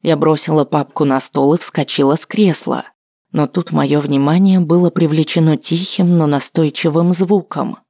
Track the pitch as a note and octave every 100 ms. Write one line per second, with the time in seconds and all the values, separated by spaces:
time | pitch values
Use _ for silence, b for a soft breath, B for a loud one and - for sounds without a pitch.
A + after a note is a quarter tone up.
0 | - D#3 D#3 D#3 - D#3 C#3 D3+ C#3+ -
1 | C#3+ C3+ - D3 C#3 E3+ - - C#3 -
2 | C#3 D#3+ - - G3+ - - B2 - _
3 | _ _ _ E3 D3 - E3 D#3 C#3 D3
4 | C#3+ C#3 C#3 E3+ G3 F#3 D#3+ E3+ F3 E3+
5 | E3 D#3 D#3 F3 D#3+ D3+ - E3 F#3+ -
6 | F3 F3 D3+ C#3+ - - D#3 - E3+ D#3
7 | E3+ F3 F#3 G3+ - D#3 C3 - _